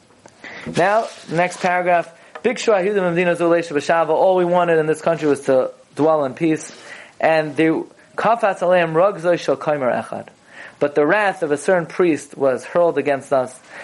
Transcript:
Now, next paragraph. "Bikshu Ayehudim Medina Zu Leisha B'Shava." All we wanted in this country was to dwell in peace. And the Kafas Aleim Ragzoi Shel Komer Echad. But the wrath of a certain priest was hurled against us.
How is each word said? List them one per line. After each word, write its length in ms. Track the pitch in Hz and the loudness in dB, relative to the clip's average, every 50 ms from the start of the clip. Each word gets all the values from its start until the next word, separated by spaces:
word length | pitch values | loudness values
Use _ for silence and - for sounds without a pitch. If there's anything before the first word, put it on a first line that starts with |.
| _ _ _ _ - - _ _ - - - - - - 160 | _ _ _ _ -20 -20 _ _ -20 -20 -18 -16 -12 -6 -2
Now, 320 | 156 170 196 208 226 226 - - - - - | 0 2 2 2 0 0 -4 -8 -14 -12 -6
next 300 | 156 165 175 175 - - | -2 -2 -2 -2 -2 -2
paragraph. 480 | - 180 175 180 175 180 175 170 165 - - - - - - - - | -2 0 0 0 2 2 2 2 0 -2 -10 -20 -20 -20 -10 -4 -2
"Bikshu 280 | 233 247 - - 233 | -2 -2 0 0 2
Ayehudim 380 | 214 190 180 202 214 196 185 175 | 2 2 2 0 0 0 0 0
Medina 240 | 165 175 180 175 170 | 0 2 2 2 2
Zu 100 | - 170 | 2 2
Leisha 300 | 170 170 170 165 - 147 | 2 2 2 0 -2 -4
B'Shava." 360 | 143 143 - 170 165 160 151 | -2 0 0 2 2 2 2
All 260 | 160 127 160 190 185 | 2 2 4 4 4
we 80 | 185 180 | 2 2
wanted 340 | 175 175 180 175 170 165 160 | 2 2 2 2 2 2 2
in 80 | 151 | 2
this 160 | 156 156 156 | 0 -2 0
country 240 | - 170 165 151 156 147 | 0 -2 -2 0 0 0
was 120 | 139 135 | 0 0
to 300 | - - 135 127 123 - - - - _ - | 0 2 2 2 2 0 -6 -12 -20 _ -4
dwell 280 | - 143 160 160 156 143 | 0 2 2 2 2 0
in 100 | 131 120 | -4 -4
peace. 380 | - 170 160 156 151 - - - - - - - - - - - - | -2 -2 -2 -2 -2 -6 -12 -18 -20 -20 -20 -20 -20 -20 -18 -8 -2
And 360 | - 156 160 156 156 151 139 | 0 2 2 2 0 -2 0
the 280 | 147 160 160 156 110 - - - _ - _ - | 0 2 2 2 0 -4 -8 -14 _ -20 _ -8
Kafas 440 | - - 208 233 233 220 196 185 - | -2 0 0 0 0 0 -2 -2 0
Aleim 340 | 185 175 180 180 170 165 160 | 0 2 2 2 2 2 2
Ragzoi 420 | 160 185 208 196 160 156 180 170 156 | 2 2 2 0 0 0 0 0 0
Shel 180 | - - 135 | 0 -2 -2
Komer 360 | - - 156 151 143 131 120 113 113 | -2 -2 -2 -2 0 0 -2 -2 -2
Echad. 260 | 110 - 113 104 - - - _ _ - - - - - - - | -4 -8 -10 -12 -12 -14 -20 _ _ -20 -20 -20 -20 -12 -6 -2
But 160 | - 147 - | -2 0 2
the 100 | 151 147 | 2 2
wrath 380 | 151 190 214 208 196 185 - | 4 2 2 2 0 -2 -2
of 80 | 170 143 | -2 -4
a 80 | 147 143 | -4 -2
certain 280 | - - 190 175 160 | 0 0 0 0 0
priest 520 | 160 - - 185 175 147 - - - - - | -4 -2 0 0 0 0 -2 -4 -10 -6 -2
was 260 | 139 135 127 113 - | 0 0 0 -2 -4
hurled 320 | - - 175 175 170 151 | -4 0 0 2 2 0
against 360 | 143 131 143 139 135 135 - | 0 -2 -2 -2 -4 -2 -2
us. 260 | 143 131 123 123 - - - - - - | -2 -2 -2 -2 -8 -18 -20 -20 -20 -20